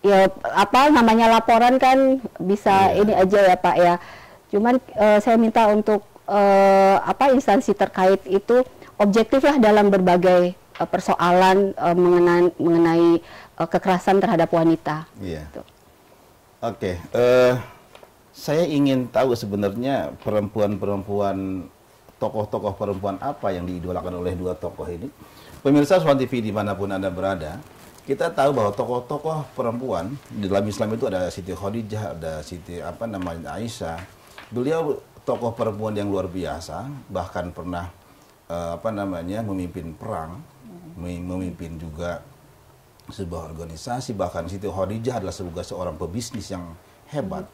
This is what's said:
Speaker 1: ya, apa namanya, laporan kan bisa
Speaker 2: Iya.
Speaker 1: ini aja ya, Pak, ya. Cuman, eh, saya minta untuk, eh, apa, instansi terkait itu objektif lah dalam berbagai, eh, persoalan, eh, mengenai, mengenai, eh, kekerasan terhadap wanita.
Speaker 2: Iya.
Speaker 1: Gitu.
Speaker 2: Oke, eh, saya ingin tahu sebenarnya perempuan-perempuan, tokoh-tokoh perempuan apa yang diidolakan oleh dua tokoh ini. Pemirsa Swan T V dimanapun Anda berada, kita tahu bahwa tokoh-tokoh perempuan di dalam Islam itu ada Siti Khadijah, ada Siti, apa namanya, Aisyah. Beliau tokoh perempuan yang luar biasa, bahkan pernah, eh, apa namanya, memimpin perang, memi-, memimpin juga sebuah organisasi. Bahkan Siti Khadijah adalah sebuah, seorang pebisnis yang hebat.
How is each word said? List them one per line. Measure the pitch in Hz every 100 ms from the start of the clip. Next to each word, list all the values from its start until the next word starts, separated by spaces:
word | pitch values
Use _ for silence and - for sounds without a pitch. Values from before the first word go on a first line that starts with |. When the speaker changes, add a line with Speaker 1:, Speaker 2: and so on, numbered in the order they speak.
Speaker 1:
ya, | 202 196 190 - -
apa | 175 - 254 285
namanya, | 294 226 226 226
laporan | 226 226 226 240 262
kan | 254 262 269 262 - -
bisa | 180 208 - 196 190
Speaker 2:
Iya. | -
Speaker 1:
ini | 214 180
aja | 185 202 190
ya, | 180
Pak, | 180 170
ya. | 175 175 - - - - _
Cuman, | 202 226 254 - -
eh, | 214 208
saya | 226 226
minta | 226 220 220
untuk, | 214 208 208 - - -
eh, | 208 202 196 196 196 196 196
apa, | - 196 277
instansi | 254 254 196 - 196
terkait | 190 - 185 196 -
itu | 196 - 240 254 - - -
objektif | 208 208 220 269
lah | 285 285
dalam | 214 214 208
berbagai, | 190 180 175 180 180 175 180
eh, | _ - 170
persoalan, | - - - 175 180 185 190 196 -
eh, | 160
mengenai, | 175 180 175 175 175 175 -
mengenai, | 170 170 170 165 170 170 - - -
eh, | - 165
kekerasan | 180 - 180 - 196
terhadap | 190 170 165
wanita. | 170 165 160 - 151 165 107
Speaker 2:
Iya. | 95 80 76
Speaker 1:
Gitu. | - - _ _ _ _ _ _ _ _ _
Speaker 2:
Oke, | 117 98 101 90 -
eh, | 117 123 127 123 123 107 - _ - - _ _
saya | - - 151
ingin | 170 147 143 131 120
tahu | 110 131 120
sebenarnya | 107 101 101 107 127 131 73 67
perempuan-perempuan, | - 107 101 113 104 101 98 101 95 101 101 95 95 95 85 _ _ _ _ _
tokoh-tokoh | 113 110 107 113 101
perempuan | 95 101 95 101 98
apa | 139 147 104
yang | 90 90
diidolakan | 90 90 90 87 87
oleh | 87
dua | 87 90 87
tokoh | 85 82 80
ini. | 85 113 _ - - - -
Pemirsa | 139 147 147 185
Swan | 160 139
T |
V | 127 123
dimanapun | 107 101 104 95 98
Anda | 95 95
berada, | 90 95 92 76 98 - - - - -
kita | 139 170
tahu | - 139 135
bahwa | 104
tokoh-tokoh | 101 117 123 123 147 160 156 143
perempuan | - 120 120 131 90 90 139 -
di | - 98
dalam | 98
Islam | 101 98 110 113
itu |
ada | 127 92 90
Siti | - 90
Khadijah, | 87 98 113 107 107 107 82
ada | 80 78
Siti, | - 87 78 87
apa | 78 87
namanya, | 117 98 90 82 71 82
Aisyah. | 113 - 82 80 92 - - - -
Beliau | 113 131 160 151 - - - -
tokoh | 117 117
perempuan | 113 110 104 107
yang | 104 101
luar | 98
biasa, | 92 92 80 71 - 80 127 143 -
bahkan | 92 - 90 87
pernah, | 85 87 87 87 - _ _ _ _ _
eh, | 85 85 85
apa | 113
namanya, | 104 98 90 87 104
memimpin | 113 95 90 87 82
perang, | 76 107 95 80 95 165 _ - 85 85
memi-, | 85 87 87
memimpin | 90 90 90 - 85 80
juga | 85 76 87 85 - _ _ _ _ _ _ _ -
sebuah | - 90 85 80
organisasi. | 80 82 80 - 123 127
Bahkan | 101 87 90 82
Siti | 95 101
Khadijah | 92 92 113 117 120
adalah | 92
sebuah, | 85 90 82 85
seorang | 87 90 80
pebisnis | 85 101 120 110 95
yang | 92 87 82 _ _ _
hebat. | 147 101 90 -